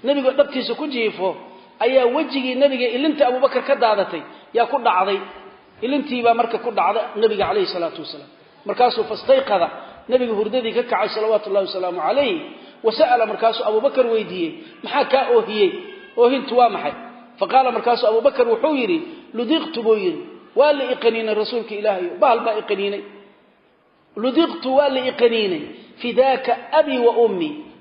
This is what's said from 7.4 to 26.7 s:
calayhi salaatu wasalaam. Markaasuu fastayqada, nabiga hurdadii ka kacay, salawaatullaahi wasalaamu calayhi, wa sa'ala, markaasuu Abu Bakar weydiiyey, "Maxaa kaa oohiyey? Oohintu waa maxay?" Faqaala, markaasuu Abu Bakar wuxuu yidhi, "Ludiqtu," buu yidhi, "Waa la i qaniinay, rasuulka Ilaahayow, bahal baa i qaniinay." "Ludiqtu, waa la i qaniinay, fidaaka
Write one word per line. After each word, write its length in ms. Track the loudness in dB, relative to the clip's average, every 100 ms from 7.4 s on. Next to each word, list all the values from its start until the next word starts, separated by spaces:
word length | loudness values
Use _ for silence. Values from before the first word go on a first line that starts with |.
| 0
calayhi 200 | 0 -2
salaatu 320 | -2 -6 -8
wasalaam. 280 | -14 -16 -20 -20 _ _ -10
Markaasuu 380 | 2 2 2
fastayqada, 640 | -6 -6 2 2 4 0 0 -4 -18 -20 -2
nabiga 260 | 0 0
hurdadii 380 | -2 0 -2 -2
ka 100 | -4
kacay, 260 | -2 -2 -2
salawaatullaahi 580 | -2 0 0 0 -2 -2
wasalaamu 320 | -4 -6 -4
calayhi, 360 | 0 0 0 -2 -8 -18 -20 -4
wa 100 | -4
sa'ala, 320 | 2 4 4 2
markaasuu 380 | 2 0 0
Abu 140 | 0 2
Bakar 260 | 2 2 2
weydiiyey, 460 | 0 -2 -4 -6 -6 -20 -16
"Maxaa 240 | -4 -2
kaa 200 | 2 2 4
oohiyey? 400 | 2 2 0 0 0 -12 -18 -12
Oohintu 380 | 2 4 4 0 4
waa 120 | 4
maxay?" 260 | 2 -6 -8 -16 -20 -20 -8
Faqaala, 320 | 2 2 2
markaasuu 340 | 0 0 2 2
Abu 120 | 4
Bakar 260 | 2 2 0
wuxuu 260 | 2 0 0
yidhi, 220 | 0 -2 -4 -16 -12
"Ludiqtu," 440 | -8 -2 -2 -2 -4
buu 140 | 0 0
yidhi, 240 | 0 -4 -12 -18 -8 2
"Waa 160 | 4
la 120 | 2
i 120 | -2 0
qaniinay, 380 | 0 0 -2
rasuulka 380 | -2 -2 -4 -6
Ilaahayow, 400 | -4 -2 -2 -4 0
bahal 220 | 2 2
baa 160 | 0 -4
i 60 |
qaniinay." 400 | -4 -4 -2 -6 -12 -20 -20 _ _ _ _ _ _ _ _ -4
"Ludiqtu, 520 | -2 2 0 -2 0
waa 140 | 2 2
la 120 | 0
i 120 | -4
qaniinay, 500 | 2 2 2 0 -2 -8 -16 -20 -10
fidaaka 560 | -4 2 2 2 0 -4 0